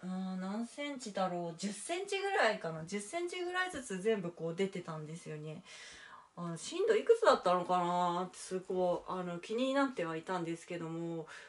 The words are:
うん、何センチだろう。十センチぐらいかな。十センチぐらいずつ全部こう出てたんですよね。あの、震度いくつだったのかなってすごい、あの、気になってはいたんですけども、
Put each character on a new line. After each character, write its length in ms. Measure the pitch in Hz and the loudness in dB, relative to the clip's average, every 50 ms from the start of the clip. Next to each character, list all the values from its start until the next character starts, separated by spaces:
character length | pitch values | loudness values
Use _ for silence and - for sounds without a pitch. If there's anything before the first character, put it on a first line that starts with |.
| 185 | -6
う 40 | 185 | -4
ん、 340 | 185 185 190 185 185 185 | -4 -2 -4 -4 -4 -4
何 260 | 185 190 202 220 233 233 | -4 -4 -2 -4 -4 -6
セ 220 | - 294 294 285 | -6 -8 -6 -6
ン 100 | 285 262 | -6 -6
チ 140 | - 214 190 | -8 -6 -2
だ 140 | 196 190 180 | 0 0 0
ろ 260 | 180 175 175 170 165 | 0 -2 -4 -4 -6
う。 0 | 165 | -4
十 140 | 190 208 | -6 -6
セ 260 | 202 - - - 349 370 | -6 -6 -6 -4 -4 -4
ン 100 | 403 403 | -2 -2
チ 120 | 403 392 | -2 -2
ぐ 100 | 392 403 | 0 0
ら 200 | 392 381 254 220 | 2 4 4 4
い 80 | 202 185 | 2 0
か 120 | - 165 | -2 -4
な。 120 | 160 160 160 | -4 -6 -6
十 140 | 165 196 208 | -6 -6 -6
セ 200 | 202 - - 349 | -6 -4 -4 -4
ン 100 | 349 349 | -4 -4
チ 140 | 359 359 349 | -4 -4 -4
ぐ 80 | 359 | -2
ら 140 | 359 370 370 | 0 0 0
い 60 | 359 | 0
ず 120 | 330 277 247 | -2 -6 -6
つ 180 | - 196 180 | -6 -6 -2
全 200 | 185 220 220 202 | 2 2 2 2
部 100 | 170 165 | 0 -4
こ 180 | - - 160 165 | -6 -4 -6 -4
う 60 | 165 | 0
出 120 | 180 196 190 | 0 0 0
て 140 | - 190 | 0 -6
た 160 | 175 - 160 156 | -8 -6 -8 -8
ん 80 | 156 | -8
で 100 | 147 165 | -10 -10
す 140 | 170 - 156 | -12 -10 -10
よ 80 | 156 151 | -10 -8
ね。 260 | 151 156 156 190 - - - - - - - - - - - - - - _ | -8 -10 -10 -12 -14 -16 -18 -16 -16 -16 -16 -18 -18 -18 -18 -20 -20 -18 _
あ 140 | 175 175 170 | -8 -6 -6
の、 80 | 165 160 | -6 -6
震 280 | - - 311 349 403 | -6 -6 -2 2 4
度 100 | - 202 | 6 6
い 80 | - - | 6 8
く 140 | - 453 - | 8 8 10
つ 80 | - | 10
だ 80 | 311 262 | 8 8
っ 100 | - - | 8 8
た 100 | 185 180 | 6 4
の 100 | 180 175 | 4 4
か 120 | 180 180 180 | 4 4 4
な 480 | 175 175 175 180 180 175 175 175 185 175 | 4 4 4 4 4 4 4 2 -2 -2
っ 20 | |
て 80 | - - | -6 -10
す 220 | - - 190 185 | -8 -6 -4 -4
ご 460 | 180 - 185 180 180 175 175 165 - - | -4 -2 0 2 4 4 2 2 0 -4
い、 40 | |
あ 120 | 185 185 180 | -4 -4 -4
の、 160 | 180 175 170 | -4 -4 -6
気 160 | - - 220 | -4 -4 0
に 180 | 233 262 262 269 | 0 2 2 4
な 120 | 277 277 | 4 2
っ 40 | 262 | 2
て 160 | 254 - 170 | 0 -2 -2
は 120 | 165 160 160 | -2 -2 -4
い 40 | |
た 160 | 160 - 185 175 | -4 -2 -2 -2
ん 60 | 170 | -2
で 120 | 165 165 | -2 -4
す 120 | 165 - - | -6 -6 -8
け 100 | 175 170 | -6 -6
ど 120 | 165 160 | -4 -4
も、 380 | 165 165 170 170 165 165 156 - - - - | -4 -4 -4 -4 -4 -4 -6 -8 -12 -16 -18